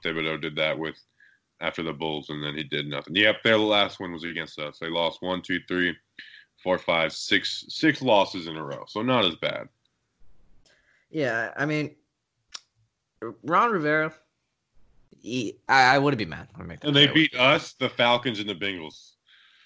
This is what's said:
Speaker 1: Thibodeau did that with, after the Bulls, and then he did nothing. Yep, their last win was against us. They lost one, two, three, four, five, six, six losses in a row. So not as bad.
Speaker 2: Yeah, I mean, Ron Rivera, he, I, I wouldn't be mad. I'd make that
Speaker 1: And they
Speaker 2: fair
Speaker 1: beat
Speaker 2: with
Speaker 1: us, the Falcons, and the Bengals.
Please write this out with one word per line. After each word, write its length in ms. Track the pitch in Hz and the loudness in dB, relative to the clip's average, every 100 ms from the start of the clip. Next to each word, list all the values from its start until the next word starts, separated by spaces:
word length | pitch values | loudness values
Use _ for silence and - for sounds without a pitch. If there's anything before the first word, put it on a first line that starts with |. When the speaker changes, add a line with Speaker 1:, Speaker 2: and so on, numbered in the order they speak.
Speaker 1:
Thibodeau 360 | 85 80 78 78 | -6 -4 -4 -4
did 160 | 80 76 | -6 -2
that 220 | 78 73 | -2 -2
with, 180 | 80 - _ _ _ _ _ _ | -6 -10 _ _ _ _ _ _
after 220 | 82 - | -8 -4
the 100 | 80 | -6
Bulls, 360 | 73 80 76 69 | -6 -6 -6 -8
and 160 | 76 | -8
then 100 | 73 | -6
he 100 | 76 | -8
did 220 | 73 73 73 | -6 -6 -6
nothing. 300 | 71 - 90 | -8 -2 2
Yep, 260 | 107 - | 4 4
their 120 | 117 110 | 2 4
last 400 | 107 104 98 - | 4 2 0 -4
win 140 | 92 | -10
was 120 | 85 | -8
against 340 | 85 82 78 - | -8 -8 -10 -10
us. 200 | 76 - | -12 -8
They 100 | 82 | -6
lost 340 | 85 82 - | -2 -2 -4
one, 180 | 90 90 | -6 -6
two, 180 | 85 87 - | -4 -6 -4
three, 300 | 90 87 80 _ - - - _ _ | -2 -2 -4 _ -20 -20 -20 _ _
four, 140 | 90 87 | -2 -2
five, 340 | - 82 80 | 0 0 0
six, 500 | - - 101 - - - | -4 0 0 0 -8 -12
six 340 | - 160 143 | 0 0 2
losses 440 | 131 104 92 95 82 | 4 4 4 -2 -8
in 100 | 78 | -8
a 60 | |
row. 220 | 71 64 - | -10 -10 -8
So 140 | 104 | -4
not 220 | 123 127 | 0 2
as 120 | 95 80 | 2 0
bad. 320 | 76 - - _ _ _ _ _ - - - - _ _ _ _ _ | -6 -6 -12 _ _ _ _ _ -20 -20 -20 -20 _ _ _ _ _
Speaker 2:
Yeah, 400 | 156 131 113 113 - | -4 -2 0 -4 -2
I 100 | 143 | -2
mean, 280 | 151 143 - _ _ _ _ _ - _ _ _ _ _ _ 113 - | -2 -4 -10 _ _ _ _ _ -20 _ _ _ _ _ _ -12 -10
Ron 260 | 127 180 233 | 0 2 2
Rivera, 420 | 202 147 156 156 - _ _ _ _ _ - - _ _ - | 2 2 2 0 -6 _ _ _ _ _ -20 -20 _ _ -18
he, 380 | - 127 104 - - | -6 -4 -4 -8 4
I, 260 | 135 127 | 6 8
I 40 | 139 | 6
wouldn't 200 | 143 127 | 4 0
be 60 | |
mad. 240 | 87 82 - - | -4 -8 -14 -14
I'd 80 | 85 | -14
make 140 | 85 | -8
that 80 | 151 | 2
Speaker 1:
And 80 | 139 | 6
they 80 | 143 | 6
Speaker 2:
fair 80 | |
Speaker 1:
beat 180 | 151 151 | 6 2
Speaker 2:
with 80 | 127 | 4
Speaker 1:
us, 340 | 131 160 - | 4 4 0
the 140 | - 127 | -6 -4
Falcons, 500 | - 120 120 127 104 | 2 4 4 2 -4
and 80 | 104 | -6
the 60 | |
Bengals. 560 | 90 98 92 78 - - _ _ _ _ _ | -4 -6 -6 -10 -16 -20 _ _ _ _ _